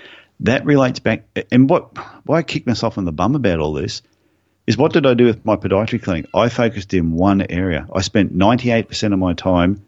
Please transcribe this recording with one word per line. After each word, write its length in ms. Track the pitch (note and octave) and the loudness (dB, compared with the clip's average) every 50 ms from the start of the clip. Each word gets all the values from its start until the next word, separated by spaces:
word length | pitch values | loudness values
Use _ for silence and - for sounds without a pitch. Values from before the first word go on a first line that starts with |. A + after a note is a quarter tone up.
| - - - - _ _ _ - | -18 -20 -20 -20 _ _ _ -4
that 240 | - A2 B2+ - - | -2 0 0 0 0
relates 340 | D3 D3 C3+ C3 B2 B2 - | 2 2 2 2 0 -2 -4
back. 260 | - A#2+ G#2+ - - _ _ G#2+ - - | -4 -4 -4 -4 -6 _ _ -10 -6 2
And 180 | A#2+ B2 C3+ C#3 | 4 4 4 4
what, 280 | F3+ - - - - - - - - - _ | 4 0 0 -6 -14 -18 -18 -18 -20 -14 _
why 140 | - D3+ E3+ | -2 -2 -2
I 40 | D#3 | -2
kick 240 | - - D3+ - | -4 -8 -6 -4
myself 300 | B2 A2 - A2+ G#2+ - | -4 -4 -2 -4 -4 -4
in 80 | G#2 F#2 | -4 -6
the 60 | E2+ | -4
bum 240 | D2+ E2 F2 A#2 D3 | -2 -2 -2 0 0
about 240 | D3 A#2 G2 E2+ D#2+ | 0 0 0 0 0
all 140 | D2+ D2+ D2+ | -2 -2 -4
this 280 | C#2 F2 A2+ - - - _ _ _ _ _ _ _ _ _ _ _ _ | -4 -6 -8 -10 -12 -16 _ _ _ _ _ _ _ _ _ _ _ _
is, 100 | A2+ G#2+ | -2 0
what 160 | A2 D#3 D#3 - | 2 2 2 2
did 120 | E3+ C#3 | 2 2
I 100 | C3 A#2+ | 4 4
do 100 | A#2 B2 | 4 4
with 180 | A#2 G#2+ - - | 4 2 0 -2
my 100 | A2 G#2 | -2 -2
podiatry 460 | F2+ - F#2 F#2+ G2 A2+ - B2 G#2+ | -2 0 0 0 0 0 -2 -4 -6
clinic? 280 | - G2+ E2+ D#2+ - - - | -4 -4 -4 -4 -6 -2 0
I 160 | F#2+ A2+ A#2+ | 0 0 2
focused 440 | - - A#2 A2 - G2+ F#2 - G2 | 0 0 -2 -2 -2 -6 -6 -2 -2
in 200 | F2+ E2 E2 E2 | -2 0 0 0
one 280 | E2+ F#2 G2+ G2 G2 - - | 2 2 2 2 0 -2 -2
area. 380 | E2 F2+ F#2+ F#2 D#2+ C#2 - - - | -4 -4 -2 -2 -4 -4 -6 -6 -4
I 80 | F#2+ | -4
spent 300 | - - - G#2+ F2+ - | -4 0 0 0 0 0
ninety-eight 560 | - F2+ F#2+ A2 B2+ B2+ B2+ B2 A#2 A2+ G2+ | 0 2 2 4 2 2 0 0 0 0 -2
percent 260 | - - - A2+ G#2 G2 | -4 -6 -4 -2 -2 0
of 60 | F#2+ | 0
my 140 | F#2 F2+ E2+ | 0 -2 -2
time 520 | - - F#2+ F2+ F2 F2 F#2 G#2 G#2+ - | -2 -2 0 2 2 2 2 0 -4 -8